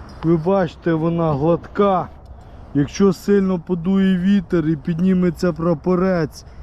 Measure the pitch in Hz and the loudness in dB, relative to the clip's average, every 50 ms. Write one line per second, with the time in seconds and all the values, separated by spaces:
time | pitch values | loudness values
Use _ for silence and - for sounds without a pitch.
0 | - - - - - 160 175 165 156 185 196 196 180 147 - - - 170 165 160 | -20 -18 -12 -4 0 2 2 2 2 2 2 2 0 -2 -4 -4 -2 -2 0 0
1 | 156 170 170 170 165 160 151 131 147 170 170 156 - - - - 202 202 185 175 | 0 0 0 0 0 0 0 0 2 2 0 0 -2 -4 -2 0 2 2 2 0
2 | 139 - - - - - - - - - - - - - - 143 147 - - - | -2 -6 -12 -20 -20 -20 -20 -20 -20 -20 -20 -20 -12 -4 -2 -2 -2 0 0 2
3 | 196 196 180 - - 202 202 202 190 190 185 175 156 - 185 170 160 190 190 196 | 2 2 2 2 0 2 2 2 2 2 -2 -2 -4 -4 -4 -4 -2 0 2 2
4 | 190 190 190 175 175 196 202 202 170 - 185 170 151 156 165 143 - 175 170 160 | 2 2 2 2 2 2 2 2 0 0 0 0 0 0 -2 -2 -2 -4 -2 0
5 | 180 190 185 180 180 180 160 - 185 180 165 156 160 175 170 143 - 180 185 175 | 2 2 2 2 2 0 0 0 -2 -2 0 0 0 0 0 0 0 0 0 2
6 | 180 190 185 170 156 - - - - - - - | 2 0 0 0 -2 -4 -6 -12 -20 -20 -18 -18